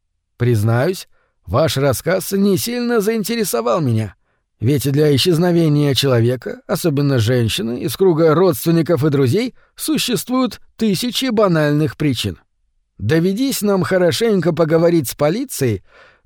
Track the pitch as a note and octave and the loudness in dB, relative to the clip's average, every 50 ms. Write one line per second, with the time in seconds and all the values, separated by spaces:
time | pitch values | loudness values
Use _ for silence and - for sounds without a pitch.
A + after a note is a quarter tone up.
0 | _ _ _ _ _ _ _ _ A#2+ B2 A#2+ G#2 G#2 A2+ A2+ A#2+ C3 F3 F#3+ - | _ _ _ _ _ _ _ _ 0 0 2 2 2 0 0 0 0 -2 -4 -6
1 | - _ _ _ _ _ _ _ _ - F2+ B2+ D#3+ C#3+ - C3+ C#3 C#3+ B2 - | -12 _ _ _ _ _ _ _ _ -2 0 0 0 0 0 0 0 0 0 -2
2 | - D#3+ F3+ F#3 - - G3+ G3 G3 G3+ F#3+ C#3 - A#3 A#3+ B3 A#3+ A#3+ A#3+ A3+ | -2 -2 -2 -2 -4 -4 -2 0 2 2 0 0 -2 -4 -4 -4 -2 0 0 0
3 | F#3 G#3+ A3+ A3+ F#3+ - A#3 A#3 G#3+ - - A#3 A3+ A#3+ A3+ F#3 D3+ B2 A2+ A2 | 0 0 -2 -2 -2 -4 -4 -4 -2 -2 -2 -4 -2 -2 -2 0 0 0 0 -2
4 | A2 F#2+ - _ _ _ _ _ _ _ _ _ G#2+ A#2+ D3+ C#3 - C#3+ C3+ D3 | -2 -6 -10 _ _ _ _ _ _ _ _ _ -2 0 0 0 0 0 0 2
5 | D3+ D3+ C#3+ B2+ - F#3 E3+ D3+ F3+ F3 E3+ E3+ E3 D#3 D3 D3 D3 C#3+ C3+ - | 2 2 2 2 2 2 2 2 2 2 2 2 2 2 2 2 2 0 0 0
6 | C#3 C#3 B2+ A#2 A2+ A#2+ B2+ B2 - G#2 - - _ - G3+ - - E3+ C#3 D3+ | 0 2 2 2 2 0 0 -4 -6 -12 -12 -12 _ -6 -6 -2 -2 -2 0 0
7 | C#3+ C#3+ C#3 B2 G#2 A2+ C3 B2 A#2 G#2+ - - D3 A2+ B2 - - B2+ - - | 0 0 0 0 2 2 2 2 0 0 -2 -4 -4 -6 -6 -6 -6 -8 -2 2
8 | F#3+ F#3+ E3 D3 E3 D#3+ D3 E3 F#3+ F#3 D3 - - C#3 D#3+ E3 D#3+ - E3+ C3+ | 2 2 4 4 4 4 4 4 2 2 0 0 0 0 0 0 2 0 0 0
9 | C#3 D#3 C#3+ C#3 C#3 A#2+ C#3 G#3 B3 A#3+ - _ _ _ _ - - - D#4 G#3 | 2 0 2 2 2 2 2 0 -2 -4 -8 _ _ _ _ -10 -4 -4 -2 -2
10 | - - B3 E3 - - B3 B3+ B3+ G#3+ - - - _ _ - A3 A3 F#3+ - | -2 -2 -4 -4 -4 -2 -2 0 0 -2 -4 -10 -20 _ _ -2 0 0 0 -2
11 | A#3+ B3 G3 - C4 C4 A3 A3+ G#3 F#3+ E3 D#3 D3+ D3 D3 D3 D#3 D3 - - | -4 -6 -4 -4 -4 -2 0 2 2 2 2 2 2 2 2 0 0 -2 -2 -2
12 | D3+ D3 B2+ - - G2+ E2 - _ _ _ _ _ _ _ _ _ _ _ - | -2 -2 -2 -2 -4 -8 -8 -10 _ _ _ _ _ _ _ _ _ _ _ -8
13 | G2 G#2+ D#3 E3 E3 F#3+ G3 G#3+ C4+ C#4 A3 - G3 G#3 G3+ F#3 E3+ - F#3 F#3 | -2 0 0 2 2 0 0 0 -2 -2 -2 -2 0 0 0 0 0 0 2 2
14 | F3+ E3+ D3 - A3+ A#3 G#3 F#3+ E3 F3 D#3+ D3+ E3+ D3+ E3 E3 E3+ E3+ E3+ E3 | 2 2 2 0 0 0 0 0 0 0 0 0 0 2 2 2 2 4 2 2
15 | C3+ - - - D3 D3+ F3+ A#3 C#4 - - - C3+ A#2+ G#2 F#2 - _ _ - | -2 -2 -4 -2 -2 -2 0 -2 -6 -8 -6 -4 -2 -2 -2 -4 -8 _ _ -20
16 | - - _ _ _ | -20 -20 _ _ _